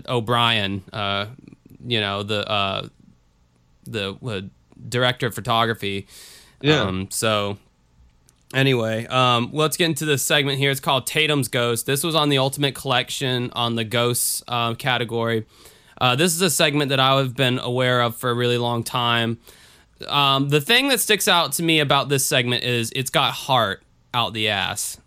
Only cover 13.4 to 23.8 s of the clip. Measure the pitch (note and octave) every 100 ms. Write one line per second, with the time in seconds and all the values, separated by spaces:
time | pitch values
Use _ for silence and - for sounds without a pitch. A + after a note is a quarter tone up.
13.4 | B2 - A#2+ A#2 A2 A#2+ A#2+ A#2+ - -
14.4 | - A#2+ A#2 A#2 C3+ A#2+ A#2 A#2 A2+ A2+
15.4 | A2 - - - _ - B2+ B2 F3 E3
16.4 | F#3 C#3 D#3 D3 C#3 C3+ C3 C3+ C3 A#2+
17.4 | C3 B2+ B2 B2 B2+ B2 A#2+ - B2+ A#2+
18.4 | A#2+ A#2+ A#2+ A#2 A2+ B2+ A#2+ A#2 A#2 A2+
19.4 | - - - - _ _ - C#3+ C#3 C3+
20.4 | C#3+ D3 C#3+ A#3+ C#4 B3+ - G#3 - F3
21.4 | C#3+ - E3 D#3 C#3+ C#3+ B2+ C#3 - C3+
22.4 | B2 B2 B2 A#2+ A2+ C3+ C3 D#3+ B2 A2
23.4 | - C#3 G#2 F#2